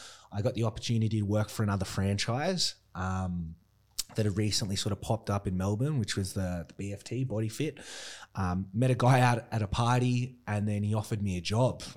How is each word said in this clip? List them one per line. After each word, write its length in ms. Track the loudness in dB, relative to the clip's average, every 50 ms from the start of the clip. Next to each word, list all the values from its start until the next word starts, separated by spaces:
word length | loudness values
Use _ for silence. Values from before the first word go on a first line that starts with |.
| -16 -18 -20 -20 -16 -8 -4
I 80 | -2
got 120 | -2 0 0
the 120 | 0 0
opportunity 540 | -2 -2 -4 -2 0 2 2 2 2 2 0
to 60 | 2
work 240 | 2 2 2 0 0
for 140 | 0 0 0
another 220 | 2 0 0 -2
franchise, 880 | -2 -2 0 2 2 2 2 0 0 0 0 0 0 0 0 0 -2 -2 -6 _ _ -8
um, 640 | -6 -4 -2 -2 -2 -2 -2 -2 -4 -4 -6 -10 -14 _ _ _ _ _ _ _ -10 -10 -4 -2
that 100 | 0 0
had 120 | 2 2
recently 380 | 0 0 0 0 0 -2 -2 -2
sort 160 | -2 -2 -2
of 100 | -2 -2
popped 280 | -2 -2 -2 -2 0 -2
up 180 | -2 -2 0
in 80 | -2 -2
Melbourne, 420 | 0 0 0 0 0 0 0 0
which 200 | 0 -2 -2 -2
was 160 | -2 -2 -2 -2
the, 320 | -2 -2 -2 -2 -4 -6
the 60 | -10 -10
B 180 | -10 -8 -8
F 120 | -8 -10 -10
T, 200 | -6 -4 -4 -2
Body 240 | -2 -2 -2 -2
Fit. 320 | -2 -4 -4 -4 -4 -6 -8 -14 -14 -14 -14 -14 -14 -14 -16 -18 -10 -6
Um, 320 | -4 -2 0 0 -2 -4 -2 0
met 180 | 2 2 4
a 40 | 4
guy 260 | 6 6 6 8 8
out 240 | 8 6 4 2 0 -2
at 100 | -2 -2
a 60 | -2
party 680 | 0 0 0 2 4 4 4 4 2 2 0 -2 -4 -8 -10 _
and 220 | -4 -2 0 0
then 160 | 0 0 0 0
he 100 | 0 0
offered 280 | 0 0 -2 -2 -2
me 160 | 0 0 -2
a 40 | -2
job 420 | -2 0 2 2 2 2 0 -2 -8 -14 -12